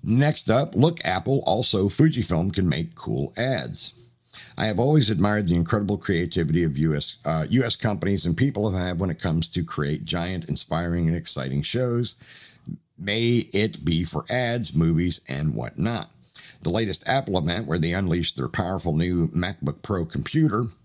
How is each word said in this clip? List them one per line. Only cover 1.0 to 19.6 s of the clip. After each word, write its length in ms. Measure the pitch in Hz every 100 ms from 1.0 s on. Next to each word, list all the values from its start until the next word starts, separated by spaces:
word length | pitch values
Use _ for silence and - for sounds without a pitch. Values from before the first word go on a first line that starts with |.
Apple, 380 | 85 92 127 139
also 440 | - 101 - 101 98
Fujifilm 640 | - 160 139 - 82 95
can 160 | 98 90
make 260 | 69 82
cool 380 | - - 67 71
ads. 580 | - 127 117 62 - - - - _ _ - - -
I 80 |
have 140 | 107 101
always 300 | 131 156 107
admired 380 | 92 101 104 92
the 80 |
incredible 420 | 85 82 104 101 104
creativity 680 | - 85 85 92 76 82
of 140 | 82 67
U 180 | 80
S, 200 | 73 - -
uh, 200 | - 80 76
U 140 | 123
S 120 | 117
companies 500 | - 113 98 90 98
and 100 | 85
people 340 | 82 139 101 107
have 100 | 92
had 200 | 90 85
when 100 | 92
it 100 | 85
comes 300 | 90 80 82
to 140 | 90
create 420 | 82 - 73 76
giant, 440 | - 87 87 92 82
inspiring, 580 | - - 82 87 85 82
and 80 |
exciting 460 | 85 - - 65 69
shows, 540 | 73 120 123 120 120 - - - - - - - _ -
may 520 | 95 110 117 120 -
it 300 | 98 107 80
be 180 | 82 82
for 220 | 85 78 -
ads, 440 | 123 120 120 113
movies, 480 | 78 82 82 90 - -
and 280 | 67 76
whatnot. 560 | 57 60 - 104 117 - _ _ - - -
The 80 | 87
latest 340 | 101 110 87 -
Apple 300 | 135 - 92
event, 300 | 78 87 -
where 120 | 87
they 140 | 80
unleashed 420 | 92 92 85 80
their 140 | - 64
powerful 460 | - 90 92 87
new 320 | 76 87 87 80
MacBook 520 | 85 90 -